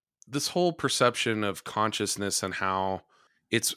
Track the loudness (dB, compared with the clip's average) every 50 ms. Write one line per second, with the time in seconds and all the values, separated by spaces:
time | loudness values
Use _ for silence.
0 | _ _ _ _ _ -8 -6 -4 -4 -2 0 2 2 2 2 2 0 0 2 4
1 | 4 4 4 2 0 0 0 0 0 -2 -2 -4 -8 -6 -2 0 0 0 0 -2
2 | -2 -2 -2 -2 -2 -2 -2 -2 -2 -4 -4 -2 -2 0 0 0 0 0 -2 -4
3 | -6 _ _ _ _ _ _ _ _ 0 0 0 0 0 -4